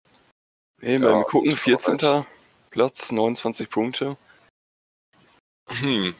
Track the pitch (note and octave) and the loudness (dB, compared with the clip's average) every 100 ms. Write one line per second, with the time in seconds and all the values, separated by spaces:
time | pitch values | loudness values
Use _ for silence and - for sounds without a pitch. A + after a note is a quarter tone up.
0 | _ _ _ _ _ _ _ _ - C3 | _ _ _ _ _ _ _ _ -2 2
1 | B2 A2 - D3+ - D3 - - F3 C#3+ | 4 4 2 2 2 0 2 2 2 0
2 | D3+ C#3+ C#3+ - _ _ _ A2+ B2+ - | 2 2 -2 -12 _ _ _ -2 0 -2
3 | - A2+ A2+ A#2+ A2+ A2+ A2 - A#2 C3 | -4 0 0 0 -4 -6 -4 -2 -2 -2
4 | C#3 C#3 _ _ _ _ _ _ _ _ | -6 -8 _ _ _ _ _ _ _ _
5 | _ _ _ _ _ _ - A#2+ C#3 A#2 | _ _ _ _ _ _ -12 -6 -2 -2
6 | F#2 | -2